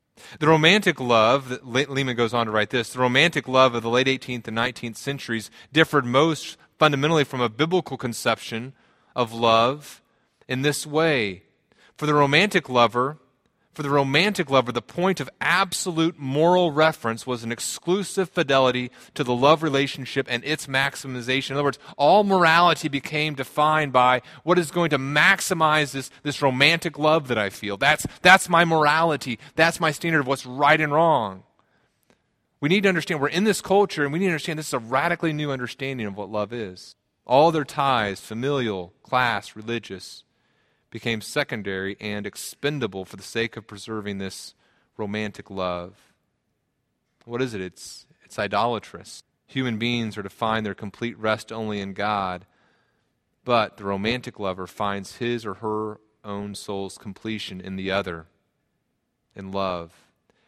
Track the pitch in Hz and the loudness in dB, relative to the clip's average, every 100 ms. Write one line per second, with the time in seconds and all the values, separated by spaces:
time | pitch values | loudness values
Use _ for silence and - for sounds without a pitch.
0 | _ _ - - 151 160 156 208 196 143 | _ _ -18 0 4 6 6 6 2 -2
1 | 123 113 110 139 127 123 127 120 139 135 | 2 4 6 4 0 -10 -4 -2 -2 -2
2 | 135 117 117 120 113 107 104 127 113 127 | -2 0 0 0 0 0 0 -2 -4 0
3 | 127 127 165 156 131 131 131 120 113 123 | 2 4 2 0 0 4 4 2 0 0
4 | 135 131 - 123 113 110 123 123 120 107 | 2 -2 -6 -10 -6 -4 -4 -4 -12 -10
5 | 139 143 - 113 101 - - 151 160 147 | -10 -8 -6 -6 -8 -20 -4 0 2 2
6 | 120 131 160 151 - - _ - 156 139 | 2 2 2 0 -10 -18 _ 2 2 2
7 | 147 160 135 127 120 110 165 185 - 135 | 2 2 0 0 -2 0 0 0 -2 -8
8 | 123 110 120 110 - 113 131 - _ _ | -6 -4 -2 -2 -4 -10 -10 -16 _ _
9 | _ 127 113 117 117 113 120 147 - - | _ -4 -4 2 4 6 4 0 -12 -20
10 | _ _ _ _ - 131 143 143 156 151 | _ _ _ _ -8 -2 -2 -2 -4 0
11 | 160 135 104 90 _ _ _ _ _ - | 2 0 -2 -6 _ _ _ _ _ -6
12 | 151 147 143 151 202 190 139 123 117 120 | 0 4 4 4 4 0 2 4 4 4
13 | 135 156 _ _ _ _ _ - 143 143 | -2 -6 _ _ _ _ _ -8 0 0
14 | 135 147 202 196 143 135 120 120 - - | 2 2 2 0 2 2 2 -4 -6 -2
15 | 185 180 131 - 143 175 190 - 185 160 | -2 -2 -6 -4 0 0 0 -2 -4 0
16 | 165 156 135 143 165 180 175 143 160 156 | 0 -2 -4 2 4 4 4 4 2 2
17 | 117 113 131 120 117 117 - - 170 196 | -6 -6 -6 -6 -6 -8 -8 -8 -2 -2
18 | 185 196 175 180 139 135 131 123 123 - | -2 -4 -2 -2 2 4 4 2 -6 -12
19 | - - 123 123 139 156 156 135 139 - | -16 -6 -2 4 6 6 2 0 -2 -6
20 | 123 135 135 120 143 156 - 131 139 - | -6 -4 -2 -4 -4 -6 -2 -2 -2 -4
21 | 135 127 117 135 - 139 143 - - - | -10 -8 -4 -4 -2 -2 -2 -4 -12 2
22 | 147 202 202 190 165 170 175 156 156 139 | 6 6 6 4 6 6 6 2 -2 -6
23 | - 151 156 135 127 - 151 156 143 127 | -6 -4 -4 -4 -6 2 2 2 2 4
24 | 123 127 - - 156 180 151 175 170 143 | 4 2 -2 -10 0 0 2 -2 0 0
25 | 135 147 180 190 - 165 156 156 143 139 | 0 2 4 2 0 2 2 2 0 -6
26 | - - 147 135 143 127 143 165 170 143 | -12 -8 -8 0 0 4 4 4 -2 0
27 | 151 160 131 113 101 - 104 98 139 151 | 2 2 2 -2 -2 -4 -8 0 0 0
28 | - - 185 190 - 170 170 160 147 160 | -2 2 6 6 6 2 4 4 4 4
29 | 165 143 131 113 - - 165 165 160 143 | 2 0 -4 -10 -6 2 2 2 -2 -2
30 | 170 160 131 139 127 127 147 156 151 151 | 0 0 0 -2 -4 0 4 4 2 2
31 | 165 139 104 95 _ _ _ _ _ _ | 4 2 0 -8 _ _ _ _ _ _
32 | _ _ _ _ _ - 147 202 196 175 | _ _ _ _ _ -6 0 2 2 0
33 | - 156 143 170 220 180 - 196 196 156 | -2 -2 -2 0 0 0 2 2 2 0
34 | 143 160 190 156 - 156 147 131 113 131 | -2 0 -2 -2 -4 -8 -6 -6 -2 0
35 | 170 170 165 151 147 135 120 - 135 131 | 0 -2 -2 -2 -4 -6 -8 -8 -8 -6
36 | 104 98 98 107 104 120 101 92 - - | -8 -8 -6 -4 -4 -6 -10 -12 -20 -20
37 | _ _ - 131 165 160 135 - 139 123 | _ _ 2 6 6 4 -4 -2 0 2
38 | 104 95 - 113 135 143 117 95 87 _ | 0 -6 -10 -6 -4 -2 -2 -4 -8 _
39 | - 127 123 104 - 110 110 117 - 92 | -4 0 0 -2 -8 -14 -8 -8 -8 -14
40 | - - _ _ _ _ _ _ _ 117 | -16 -20 _ _ _ _ _ _ _ -8
41 | 120 110 - 147 139 113 98 95 95 101 | -4 -6 -4 -6 -4 -6 -6 -6 -6 -8
42 | 107 104 101 - - - 143 147 110 95 | -8 -8 -10 -12 -16 -6 -6 -4 -6 -6
43 | 92 95 - 117 113 113 - 101 - 110 | -12 -16 -8 -6 -6 -8 -16 -18 -10 -8
44 | 104 98 95 - - _ _ _ _ - | -8 -8 -8 -10 -18 _ _ _ _ -10
45 | 104 107 104 - - 95 90 87 90 _ | -6 -6 -6 -10 -12 -6 -4 -6 -10 _
46 | _ _ _ _ _ _ _ _ _ _ | _ _ _ _ _ _ _ _ _ _
47 | _ _ 117 120 131 104 92 - - - | _ _ -12 -6 -4 -6 -10 -12 -20 -20
48 | _ _ _ - 101 104 120 110 - 85 | _ _ _ -6 -2 0 0 -2 -8 -20
49 | - - _ _ _ 135 127 110 117 120 | -18 -20 _ _ _ -4 -2 -2 -2 -2
50 | 110 104 98 - 113 110 107 95 104 - | -4 -8 -12 -4 -2 -2 -4 -8 -12 -8
51 | 120 107 110 107 - 113 107 104 98 98 | -10 -4 -2 -2 -4 -8 -6 -6 -8 -6
52 | 104 104 95 90 92 _ _ _ _ _ | -2 -2 -4 -6 _ _ _ _ _ _
53 | _ _ _ _ 123 117 104 - 101 98 | _ _ _ _ 0 2 2 -4 -4 -2
54 | 107 123 123 - 98 92 90 - 104 98 | -2 -4 -8 -6 -6 -6 -10 -6 -4 -4
55 | 95 - 120 120 110 95 113 107 107 104 | -10 -6 -4 -4 -6 -8 -6 -4 -6 -10
56 | _ _ 104 101 104 95 - 98 95 - | _ _ -10 -10 -10 -12 -8 -8 -8 -12
57 | 104 95 110 107 - 92 92 95 95 95 | -16 -12 -8 -8 -10 -12 -10 -8 -2 -2
58 | 95 82 82 _ _ _ _ _ _ _ | -2 -10 -14 _ _ _ _ _ _ _
59 | _ _ _ 98 95 98 95 87 82 _ | _ _ _ -16 -10 -6 -4 -6 -10 _
60 | _ _ _ _ | _ _ _ _